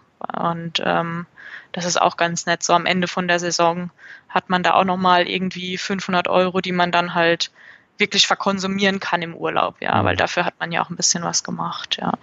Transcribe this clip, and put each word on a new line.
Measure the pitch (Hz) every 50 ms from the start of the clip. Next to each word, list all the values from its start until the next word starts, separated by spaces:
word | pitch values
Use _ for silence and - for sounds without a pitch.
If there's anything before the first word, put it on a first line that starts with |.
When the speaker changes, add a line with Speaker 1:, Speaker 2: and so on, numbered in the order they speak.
| _ _ _ -
Speaker 1:
Und, | - - - - - 170 170 165 170 170 165 - -
ähm, | - 175 170 170 170 170 170 175 _ _ - - - - - - -
das | - 180 170
ist | 175 - -
auch | - 175 - -
ganz | 170 170 170 - -
nett. | 175 170 -
So | - - 175
am | 170 160
Ende | - 180 185 180 170
von | - 190 180
der | 175 175 170
Saison | 175 175 165 - 170 165 170 180 180 175 _ _ - - - - _ _
hat | - 185 - -
man | 185 180
da | 180 175 -
auch | - 190
nochmal | 190 180 190 185 180 180 180 175
irgendwie | - 190 185 190 185 180 180 180 180 185 180
fünfhundert | - - 202 185 - - 185 175 175 -
Euro, | 175 180 185 180 175 190
die | - 180
man | 180 180 175 175
dann | 170 175 175 175 170
halt | 175 170 165 170 - - - _ _ - - - _ _ _ _ -
wirklich | 208 196 - 190 -
verkonsumieren | - 190 - - 196 196 190 185 190 196 196 202 196 190 190
kann | - - 175 175
im | 165 170 165
Urlaub, | - 165 160 165 - - - - -
ja, | - 50 - 185
Speaker 2:
Mhm. | -
Speaker 1:
weil | 180 -
dafür | 190 175 175 - 180 175
hat | 170 - -
man | 170 170
ja | 170 170 170
auch | -
ein | 175
bisschen | - - - - 175 170
was | 170 170 -
gemacht, | - - - 165 170 170 - - - - - -
ja. | - - - -